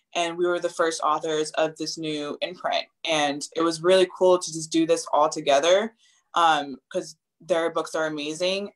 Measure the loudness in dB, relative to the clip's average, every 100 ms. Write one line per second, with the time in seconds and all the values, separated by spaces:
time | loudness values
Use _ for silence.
0 | _ -4 -4 0 0 0 -2 0 -2 0
1 | 0 0 -2 -2 -2 -2 -2 -2 -8 -6
2 | -6 -6 -6 -6 -8 -6 -4 -4 -6 _
3 | -4 0 0 -2 -6 -2 -2 0 4 4
4 | 4 4 4 4 0 -10 -4 0 2 0
5 | 0 2 2 0 2 2 4 4 2 _
6 | _ _ _ 2 4 2 0 -12 _ -10
7 | -10 -16 _ _ -2 0 0 -2 -4 -4
8 | -4 -4 -8 -4 -2 -2 -6